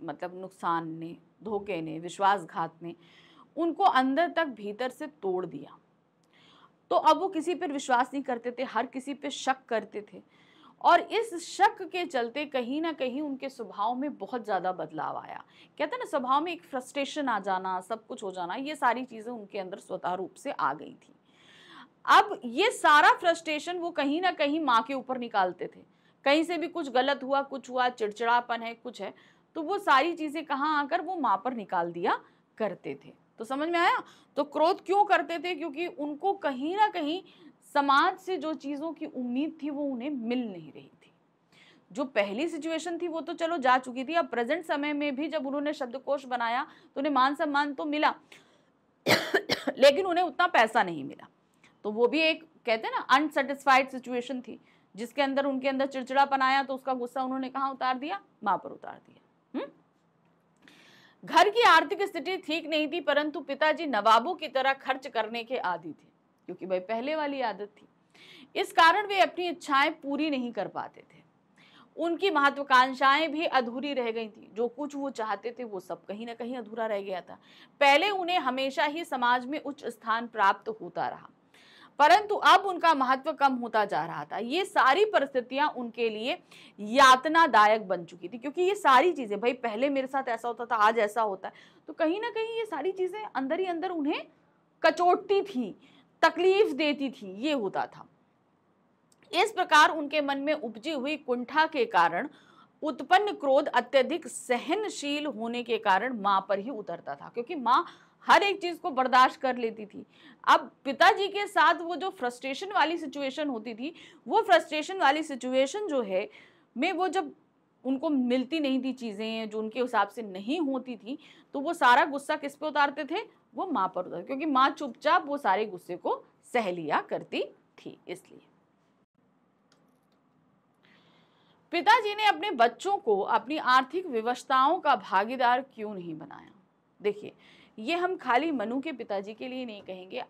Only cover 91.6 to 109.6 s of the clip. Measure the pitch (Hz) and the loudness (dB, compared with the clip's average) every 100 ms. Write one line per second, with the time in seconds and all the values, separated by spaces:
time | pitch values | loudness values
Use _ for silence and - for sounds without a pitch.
91.6 | - _ - 311 320 403 466 440 453 453 | -20 _ -14 -2 0 0 -4 -4 -4 -6
92.6 | 440 302 349 381 370 427 427 262 269 339 | -6 -4 -4 -2 -4 -6 -8 -6 -2 -2
93.6 | 381 339 370 339 277 480 659 _ _ _ | -2 -4 -4 -2 -2 -2 -6 _ _ _
94.6 | _ _ 320 330 359 - - 392 - 254 | _ _ 2 4 4 4 4 0 0 -4
95.6 | 208 - _ _ _ _ 320 320 370 392 | -6 -10 _ _ _ _ 2 4 4 6
96.6 | 370 269 302 294 269 - 196 196 294 285 | 4 2 0 0 -4 -8 -14 -6 -2 -2
97.6 | 190 170 120 143 - _ _ _ _ _ | -2 -4 -6 -10 -20 _ _ _ _ _
98.6 | _ _ _ _ _ _ _ 330 427 392 | _ _ _ _ _ _ _ 0 0 0
99.6 | 349 202 339 320 285 302 277 277 285 294 | 4 8 8 4 -2 -2 -2 -2 -2 -2
100.6 | 233 214 262 294 269 302 - 247 233 294 | -4 -8 -6 -4 -4 -6 -4 -4 0 0
101.6 | 320 302 226 185 170 175 294 - _ - | 2 0 2 2 2 0 -6 -12 _ -20
102.6 | _ _ 302 247 277 370 415 339 277 269 | _ _ -8 -6 2 2 2 -2 2 2
103.6 | 294 247 240 269 247 330 - - - 240 | 2 0 2 2 2 -2 -8 -12 -4 -4
104.6 | 202 392 415 - 285 294 294 208 233 240 | -2 -2 -4 -6 -6 -4 -6 -6 -6 -6
105.6 | 233 220 220 190 240 233 196 196 190 196 | -4 -2 2 2 0 -2 0 0 0 -4
106.6 | 214 214 180 165 - 143 170 233 240 339 | -4 -10 -10 -12 -12 -14 -10 -10 -8 -4
107.6 | 226 277 349 - _ _ - 311 403 392 | 2 2 0 -8 _ _ 6 6 6 0
108.6 | 349 330 359 262 254 254 262 - 254 240 | -4 -6 -4 0 4 6 6 4 -2 -2